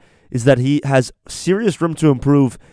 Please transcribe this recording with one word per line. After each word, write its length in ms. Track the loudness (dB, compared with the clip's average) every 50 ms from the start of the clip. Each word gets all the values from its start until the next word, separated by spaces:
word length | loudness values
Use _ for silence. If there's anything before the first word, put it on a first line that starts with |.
| _ _ _ _ _ -10
is 140 | -8 -2 2
that 160 | 2 2 2
he 200 | 2 0 -2 -2 -2
has 280 | 0 0 0 0 -2 -6 _ _ -18
serious 540 | -16 -8 -2 -2 -2 0 0 -2 -2 -2
room 140 | -4 -4 -4
to 160 | 0 2 2
improve 480 | 2 2 0 0 2 2 2 0 -2 -8 _ _